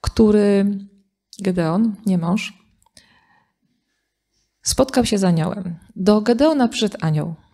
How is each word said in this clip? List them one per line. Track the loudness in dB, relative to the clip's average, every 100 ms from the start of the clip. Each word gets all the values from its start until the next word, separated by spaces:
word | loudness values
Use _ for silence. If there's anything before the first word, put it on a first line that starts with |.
który, | -4 2 4 4 2 2 0 -4 -12 _ _ _ _ -6
Gedeon, | -4 -2 -2 0 -2 -2
nie | -2 -2
mąż, | 0 -4 -4 -16 _ _ _ -20 _ _ _ _ _ _ _ _ _ _ _ _ _ _ _ _
spotkał | -6 -2 0 0
się | 0 0
z |
aniołem. | 2 0 -2 -6 -10 -12 -16
Do | -2 2 2
Gedeona | 2 2 2 2 0
przyszedł | 0 -4 -2
anioł | -2 -2 -4 -10 _